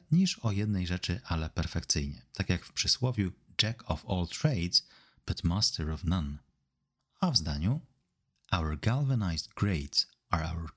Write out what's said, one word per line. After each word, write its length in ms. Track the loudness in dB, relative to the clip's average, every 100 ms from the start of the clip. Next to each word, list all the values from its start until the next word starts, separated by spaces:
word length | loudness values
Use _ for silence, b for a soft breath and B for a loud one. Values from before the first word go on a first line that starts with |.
| 2
niż 280 | 4 4 0
o 120 | -2
jednej 360 | 0 0 0 0
rzeczy, 340 | -2 -2 -4
ale 260 | -2 -2 -2
perfekcyjnie. 760 | -4 -4 -4 -2 -2 -2 -8 -12
Tak 160 | -6 -2
jak 160 | -2 -2
w 80 |
przysłowiu 580 | -4 0 0 0 0 -2 -4 _ -2
„Jack 200 | -2 -2 -6
of 140 | -6 0
all 180 | 0 0
trades, 600 | 0 0 2 2 0 B B B B -6
but 160 | -2
master 480 | 0 2 0 0 -4
of 120 | -2
none”. 340 | 0 0 0 -8 _ _ _ _ _ _ _ _
A 120 | 2
w 60 | 2
zdaniu: 440 | 2 0 0 0 -4 _ _ _ _ _ _
„Our 280 | 0 0 0
galvanized 720 | 0 2 2 2 0 -2 -6 -2
grates 520 | 0 0 0 -2 -2 _ _
are 200 | -2 -2
our 220 | -6 -8